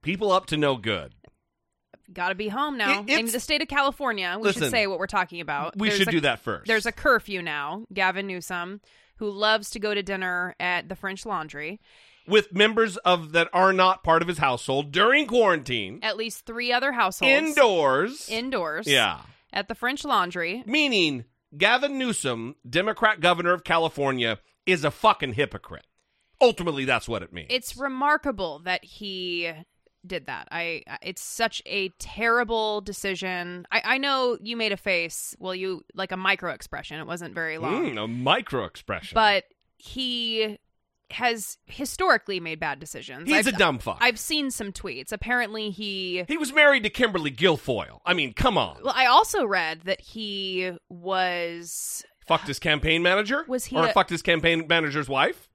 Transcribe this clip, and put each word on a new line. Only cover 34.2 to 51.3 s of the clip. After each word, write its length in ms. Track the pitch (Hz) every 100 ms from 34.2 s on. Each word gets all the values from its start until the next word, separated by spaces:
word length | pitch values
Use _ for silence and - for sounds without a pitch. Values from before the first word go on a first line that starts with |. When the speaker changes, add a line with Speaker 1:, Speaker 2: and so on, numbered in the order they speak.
| 254 233
Speaker 2:
you 160 | 208 233
made 160 | 220
a 40 | 196
face, 560 | - 180 170 - - -
well, 160 | 185 185
you, 300 | 190 180 _ -
like 160 | 190
a 60 | 185
micro 340 | 190 196 175
expression. 480 | 147 - 170 160 156
It 80 | 156
wasn't 260 | 170 170
very 240 | 170 160 160
long. 340 | 160 208 339
Speaker 1:
Mm, 100 | 113
a 40 | 110
micro 560 | 120 127 202 - 131 95
expression. 500 | - - 92 - -
Speaker 2:
But 300 | 214 202 - _ _ _
he 800 | - - 262 240 233 220 220 208 _ _ _ _ _
has 480 | - 247 233 294 - _
historically 720 | - 277 - 370 233 - 190
made 180 | 170 156
bad 200 | 160 143
decisions. 480 | 151 127 - 127 127
Speaker 1:
He's 180 | 311 202
Speaker 2:
I've, 60 |
Speaker 1:
a 40 | 214
dumb 220 | 185 131
fuck. 180 | - -
Speaker 2:
I've 180 | 240 226
seen 320 | - 311 277
some 220 | - 202
tweets. 400 | 190 190 127 -
Apparently 560 | 208 - 247 226 220 214
he 540 | 185 208 196 185 175 175
Speaker 1:
He 80 | 302
was 140 | 294
married 320 | 285 294 277
to 60 | 208
Kimberly 420 | - 240 185 151
Guilfoyle. 680 | 120 180 156 - 113 80 - -
I 80 |
mean, 200 | 175 135
come 240 | 107 254 190
on. 220 | 107 -
Speaker 2:
Well, 100 | 262 240
I 100 | 254
also 400 | 269 440 415 240
read 360 | 190 160 160 175
that 160 | 196
he 680 | - 220 214 196 190 185 185 175 _
was 1120 | 175 175 190 185